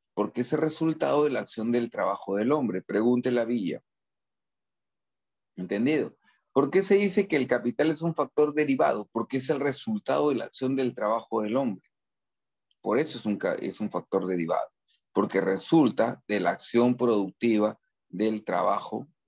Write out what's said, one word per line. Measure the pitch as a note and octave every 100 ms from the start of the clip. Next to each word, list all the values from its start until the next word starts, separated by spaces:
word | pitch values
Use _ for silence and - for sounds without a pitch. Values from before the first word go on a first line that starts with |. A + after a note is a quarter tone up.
| _
Porque | - G#2 -
es | B2
el | D3+
resultado | D#3 - D#3+ D#3 C#3+ C#3+
de | D3
la | A#2+
acción | - - A2+
del | A#2+ A#2
trabajo | - F#2 G2+ - G2+
del | A#2
hombre. | D3 A#2 F#2
Pregunte | - G2+ A#2 B2 B2+
la | A#2+ A2+
Villa. | A#2+ F2 - - _ _ _ _ _ _ _ _ _ _ _ _ _ _ _ _ -
¿Entendido? | F2+ G2+ B2+ D#3 E2+ - _ _ _
¿Por | C3+ C3+
qué | F#3
se | F#3+ G3+
dice | G3+ F#3+ G3
que | D3+
el | B2+
capital | B2 A#2+ A2+ D#3
es | D3+
un | E3
factor | D#3+ C#3 - D3+
derivado? | D3 C#3+ C3+ D3+ G#2+ G#2
Porque | A2+ A2+ C3+
es | C3
el | C#3+
resultado | C#3 - - G#2+ - C#3+ D3
de | B2
la | G2+
acción | - C3 C3+
del | B2+
trabajo | A#2+ G#2+ A2+ - A2+
del | G#2+ B2
hombre. | C3 F#2+ _ _ _ _ _ _ _ _ _ _
Por | - A2+
eso | D#3 A#2+
es | G#2+
un | G2
ca-, | F#2+ -
es | - -
un | G#2
factor | F2+ - F#2+ F2+
derivado. | F2+ E2+ E2 - _ _ _ _
Porque | - G3+ F#2+
resulta | - - - E3 B2+ - A#2 B2 -
de | G#2
la | E2+
acción | - - A#2 B2 B2
productiva | B2 G#2+ F#2+ - A#2 G#2+ G#2+ - _ _ _
del | F2+ A2 G#2+
trabajo | - F2+ F#2 G2+ - A2 C#3 _